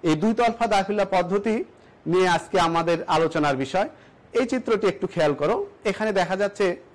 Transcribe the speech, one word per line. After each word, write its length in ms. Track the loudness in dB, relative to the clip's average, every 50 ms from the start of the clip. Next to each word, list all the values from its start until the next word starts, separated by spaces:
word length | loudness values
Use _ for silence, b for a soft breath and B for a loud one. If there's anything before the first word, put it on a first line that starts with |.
এই 120 | 0 0 0
দুতরফা 520 | 2 2 0 2 2 0 0 0 0 -2
দাখিলা 380 | 0 2 0 0 0 -2 -2 0
পদ্ধতি 600 | 0 0 0 0 0 -2 -2 0 0 -2 -2 -4 -8 -14 B B B B B _
নিয়ে 220 | 0 2 2 4 4
আজকে 320 | 2 0 -2 0 0 2
আমাদের 440 | 2 2 2 0 2 0 0 -2 0
আলোচনার 520 | 0 0 2 2 2 0 0 0 0 0
বিষয়। 320 | -2 -4 -2 0 -2 -2 -2 B B B B B B B -4
এই 140 | -2 -2 0
চিত্রটি 400 | 0 -2 -4 0 -2 -2 2 2
একটু 200 | 0 0 -2 -8
খেয়াল 280 | -6 -2 0 0 0 2
করো, 320 | 0 0 -2 0 -2 -4 -8 -12 -6 -6
এখানে 280 | -6 -4 -2 -2 0
দেখা 240 | 0 0 0 0 -2
যাচ্ছে 400 | -2 -2 -4 0 0 0 0 0 -4 -10 -20